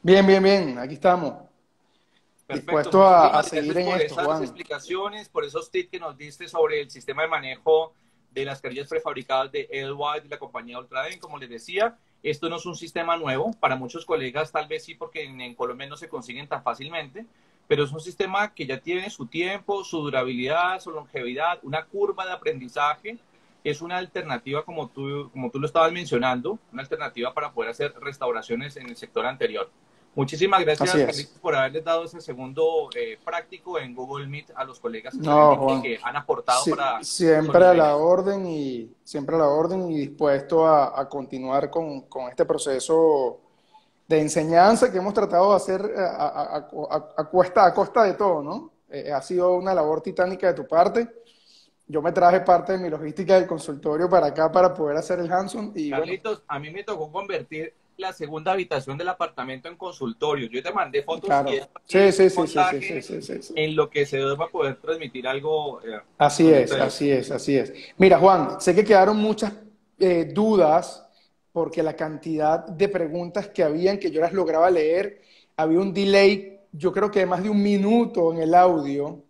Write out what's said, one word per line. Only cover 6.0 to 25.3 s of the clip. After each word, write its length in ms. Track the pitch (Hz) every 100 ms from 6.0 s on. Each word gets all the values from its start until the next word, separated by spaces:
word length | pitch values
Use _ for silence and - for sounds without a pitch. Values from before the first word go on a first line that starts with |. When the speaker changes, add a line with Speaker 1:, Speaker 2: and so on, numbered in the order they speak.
Speaker 2:
nos 160 | 165 135
diste 320 | 147 - 175
sobre 320 | 170 156 151
el 100 | 139
sistema 320 | 131 127 135
de 60 | 160
manejo 680 | 156 131 127 160 160 160 _ _ _ _
de 160 | 131 139
las 160 | 139
carillas 260 | 135 127 143
prefabricadas 640 | 160 160 139 127 131 135
de 160 | 143 131
Edelweiss, 520 | 139 135 143 147 151
de 80 | 143
la 80 | 147
compañía 400 | 127 120 117 123
Ultraden. 420 | 127 131 151 180
Como 160 | 160 147
les 140 | 127
decía, 480 | 117 - 185 226 226 _ _
esto 260 | 156 147 170
no 80 | 170
es 80 |
un 100 | 175
sistema 440 | 165 165 175 170 170
nuevo. 340 | 147 131 208 220
Para 160 | 147 131
muchos 300 | 127 113 -
colegas, 440 | 160 127 135 156
tal 160 | 156 151
vez 160 | 156
sí, 100 | 160
porque 300 | 160 - 160
en, 160 | 139 131
en 120 | 123
Colombia 320 | 120 123 123 139
no 120 | 143
se 100 | 165
consiguen 400 | 143 120 123 143
tan 140 | 143
fácilmente, 640 | - 117 143 165 143 190 233 _ _ _ _
pero 140 | 147
es 80 | 143
un 80 | 156
sistema 520 | 160 - 190 196 208
que 140 | - 139
ya 140 | 131
tiene 280 | 160 180 196
su 160 | - -
tiempo, 580 | 160 180 196 190 202
su 140 | 185 160
durabilidad, 760 | 147 131 127 123 131 160 180 185
su 100 | 185
longevidad, 680 | 156 147 139 123 127 165 -
una 220 | 135 156
curva 420 | - 196 202 185 185
de 60 |
aprendizaje. 840 | 180 156 139 123 147 147 151 208 233 _ _ _ _
Es 180 | 151 143
una 160 | 170 180
alternativa, 640 | 185 190 160 123 135 143
como 240 | 156 160 143
tú, 420 | - 139 143 139